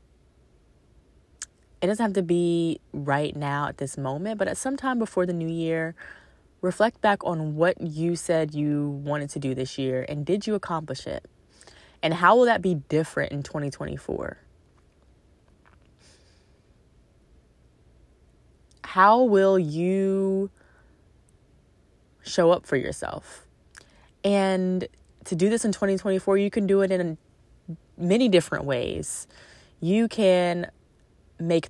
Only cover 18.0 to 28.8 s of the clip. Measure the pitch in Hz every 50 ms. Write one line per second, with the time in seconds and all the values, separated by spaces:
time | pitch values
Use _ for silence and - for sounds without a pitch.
18 | _ - _ _ _ _ _ _ _ _ _ _ _ _ _ _ - - - 190
19 | 185 202 220 240 254 240 208 190 196 196 196 190 180 151 147 160 170 180 190 196
20 | 196 196 190 196 196 196 190 190 196 196 - _ _ _ _ _ _ _ _ _
21 | _ _ _ _ _ _ _ _ _ _ _ _ _ _ _ _ _ _ _ _
22 | _ _ _ _ - - - - 175 165 175 - - - - 135 - - - -
23 | - - - - - - - - - _ _ _ _ _ - - - _ _ _
24 | _ _ _ _ - 196 202 202 190 190 190 185 185 185 185 185 - - _ _
25 | _ _ _ _ - - 190 160 180 202 220 233 - 226 190 - - 196 196 190
26 | - 208 190 190 - - 196 196 202 202 - 233 202 190 196 196 196 190 190 180
27 | 180 170 160 - _ _ _ _ _ _ _ _ _ - 165 - _ _ _ -
28 | 165 175 190 233 262 240 185 175 160 - - - - 139 139 120